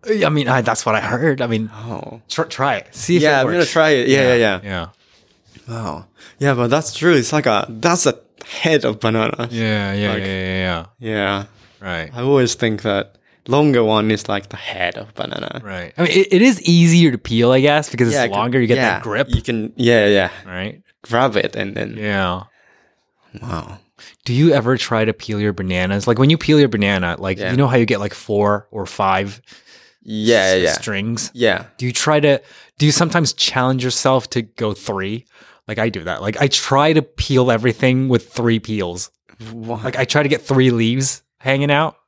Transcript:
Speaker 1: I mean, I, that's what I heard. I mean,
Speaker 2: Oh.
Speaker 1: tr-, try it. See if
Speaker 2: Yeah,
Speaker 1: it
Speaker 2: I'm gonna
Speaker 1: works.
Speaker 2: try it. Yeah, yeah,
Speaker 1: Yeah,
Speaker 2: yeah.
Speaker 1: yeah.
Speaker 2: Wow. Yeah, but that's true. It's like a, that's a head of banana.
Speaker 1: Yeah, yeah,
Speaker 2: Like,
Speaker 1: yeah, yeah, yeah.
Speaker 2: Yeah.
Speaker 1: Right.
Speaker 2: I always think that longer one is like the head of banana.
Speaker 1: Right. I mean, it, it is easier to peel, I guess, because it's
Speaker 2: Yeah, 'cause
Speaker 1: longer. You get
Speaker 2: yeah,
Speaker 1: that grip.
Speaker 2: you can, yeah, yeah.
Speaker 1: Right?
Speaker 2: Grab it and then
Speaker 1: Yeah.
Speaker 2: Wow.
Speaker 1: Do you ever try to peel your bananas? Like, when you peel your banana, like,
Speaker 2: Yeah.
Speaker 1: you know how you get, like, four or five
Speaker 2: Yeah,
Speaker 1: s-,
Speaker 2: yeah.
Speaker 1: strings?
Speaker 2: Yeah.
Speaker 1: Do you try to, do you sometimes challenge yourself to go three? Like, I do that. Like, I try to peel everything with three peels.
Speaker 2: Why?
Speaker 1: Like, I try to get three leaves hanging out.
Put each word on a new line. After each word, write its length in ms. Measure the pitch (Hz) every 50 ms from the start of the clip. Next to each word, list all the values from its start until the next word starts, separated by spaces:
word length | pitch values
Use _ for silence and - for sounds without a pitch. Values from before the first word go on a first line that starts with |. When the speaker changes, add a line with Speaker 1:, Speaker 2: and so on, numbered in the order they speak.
| -
Speaker 1:
I 220 | 220 220 208 180 156
mean, 180 | 151 147 139
I, 140 | 120 127 127
that's 240 | 113 120 113 - -
what 100 | - 107
I 60 | 107
heard. 400 | 95 98 113 120 143 160 135 131
I 60 | 127
mean, 220 | 117 113 110 110 107 107
Speaker 2:
Oh. 480 | 107 113 117 110 - - - - 113 _ _
Speaker 1:
tr-, 140 | - - 160
try 320 | - - - 135 143 120
it. 160 | 98 - - -
See 220 | - - - 175
if 40 | 175 147
Speaker 2:
Yeah, 140 | 151 147
Speaker 1:
it 40 | 135
Speaker 2:
I'm 40 | 131
gonna 100 | - 175 175
Speaker 1:
works. 120 | 175 175
Speaker 2:
try 180 | - 165 156 156
it. 160 | 147 127 120
Yeah, 140 | 123 135 139
yeah, 120 | 135 127 123
Speaker 1:
Yeah, 0 |
Speaker 2:
yeah. 240 | 120 113 107 95 92 101
Speaker 1:
yeah. 240 | 101 95 90 82 95 _ _ _ _ _ _ _ _ _ _ _ _ _ - _
Speaker 2:
Wow. 380 | - 117 113 113 87 73 87 98 _ _ _ - - _
Yeah, 160 | _ 139 139 135
but 140 | 120 120 117
that's 240 | 131 156 156 - -
true. 200 | - 151 175 170
It's 180 | 139 117 - 151
like 120 | 151 -
a, 180 | 127 107 104 - -
that's 360 | 113 110 120 170 - 170 -
a 140 | 143 - - _ _ _ _ -
head 400 | - - - - 165 160 147 -
of 140 | 123 110 104
banana. 480 | - 113 110 113 110 - - - 117 117
Speaker 1:
Yeah, 420 | 120 113 113 110 107 104 101 98 98
yeah, 160 | 101 104 101 107
Speaker 2:
Like, 60 | 104 95
Speaker 1:
yeah, 40 |
yeah, 300 | 98 95 95 95 92 92
yeah. 280 | 92 92 92 87 82 87 92 _ _
Speaker 2:
Yeah. 440 | 123 110 110 104 101 98 101 98 101 - _ _ _ _ _ _
Speaker 1:
Right. 280 | 98 95 87 82 80 78 123
Speaker 2:
I 80 | 120
always 340 | 123 135 143 135 127 117 -
think 260 | - 123 113 110 104 -
that 320 | 113 98 98 104 - _ _ _ _ _ _ _
longer 360 | - 123 143 151 147 135 120 113
one 280 | 107 110 107 107 110
is 180 | 107 101 - -
like 200 | 101 101 101 -
the 80 | -
head 380 | - - - - 92 90 87 -
of 160 | - - 107 _
banana. 440 | - - - - - - - - 127 117
Speaker 1:
Right. 300 | 101 - - - - _
I 60 | - 175
mean, 80 | 160
it, 220 | 165 190 190 - 196
it 80 | 180
is 200 | 226 269 226 180
easier 500 | - 165 170 170 170 165 165 175 170 151
to 60 | 123
peel, 340 | 110 _ - 113 113 117 120
I 80 | 131 135
guess, 280 | 135 147 147 156 147 -
because 180 | - 120 123 117
it's 60 | 147
Speaker 2:
Yeah, 120 | 139 123
'cause 80 | 104 98
Speaker 1:
longer. 220 | 101 110 123 123 135
You 60 | 120
get 100 | 107 120
Speaker 2:
yeah, 120 | 131 127 110 92
Speaker 1:
that 80 | - -
grip. 240 | 113 104 113 139 -
Speaker 2:
you 120 | 123 -
can, 320 | - - 123 110 107 113 -
yeah, 300 | - 123 117 120 113 104
yeah. 220 | 101 104 98 92 87 - - -
Speaker 1:
Right? 360 | 92 90 90 95 107 - - _ _ _ _
Speaker 2:
Grab 340 | - - 117 117 131 131 104
it 200 | 104 - - -
and 200 | 110 101 98 104
then 200 | 113 107 107 113
Speaker 1:
Yeah. 460 | 110 104 104 101 98 95 90 90 92 98 _ _ _ _ _ _ _ _ _ _ _ _ _ _ _ _ _ - -
Speaker 2:
Wow. 380 | - 123 90 80 - - 95 - _ _ _ _ - - _ _ _
Speaker 1:
Do 80 | - 120
you 200 | 127 151 170 143
ever 240 | 135 110 120 131
try 260 | 113 - - 117 110 110
to 80 | 110 107
peel 260 | - - - 107 104
your 120 | 104 104 95
bananas? 540 | 92 95 92 90 90 92 92 101 - -
Like, 120 | - 117 123
when 100 | 131 143
you 80 | 165
peel 200 | 160 - - 156 151
your 80 | 143 120
banana, 460 | 110 104 101 98 101 95 90 85 85 -
like, 180 | 98 95 95
Speaker 2:
Yeah. 140 | 98 101 92
Speaker 1:
you 60 | 120
know 100 | 127 143
how 80 | 127 127
you 80 | 123 117
get, 140 | 110 117 98
like, 140 | 104 101 -
four 540 | - - - 107 101 104 101 104 101 - _
or 140 | - 110 95
five 560 | - - - 101 95 95 95 101 101 104 110 _ _ - - _ _ - - _ _ _ _ _
Speaker 2:
Yeah, 340 | - 110 107 107 113 117
Speaker 1:
s-, 260 | 107 95 95 95 92 87
Speaker 2:
yeah. 80 | 78 78
Speaker 1:
strings? 580 | - - 113 104 98 101 113 117 110 - - _
Speaker 2:
Yeah. 320 | 123 120 110 90 85 - - _
Speaker 1:
Do 80 | - 123
you 60 | 123
try 280 | 120 - - 156 151 151
to, 200 | 143 147 139 139 - - - - - _ _
do 80 | _ 151
you 60 | 151
sometimes 420 | 143 - 170 160 - 175 160 131 -
challenge 500 | - - - - 131 123 127 131 127 123
yourself 460 | 127 120 - - 131 135 127 - -
to 100 | - 123
go 320 | 113 101 _ - 117 107 101
three? 520 | - - - 101 98 95 98 107 120 - _ _ _ - - _ _ _
Like, 120 | - 107 104
I 100 | 110 117
do 140 | 101 92 80
that. 160 | 87 85 71
Like, 200 | 90 104 110 -
I 60 | 147
try 460 | 135 - - - - 139 139 147 156 160
to 80 | 156
peel 500 | 139 _ _ - - - 139 127 123 127
everything 560 | 117 110 117 127 113 - 139 127 127 131 131 131
with 220 | 123 113 - - -
three 260 | - 117 117 113 110
peels. 520 | - - 107 104 92 87 87 90 - - _ _ _ _ - _ 113 110
Speaker 2:
Why? 300 | 113 117 110 113 117 107 110
Speaker 1:
Like, 140 | 131 117
I 80 | 127 131
try 180 | - - 147 147
to 60 | 139
get 120 | 147 -
three 300 | - - 139 131 131 127
leaves 500 | 120 117 113 113 120 131 135 135 - - _ _ _
hanging 320 | _ - 131 135 135 143 143
out. 240 | 143 143 160 156 - _ _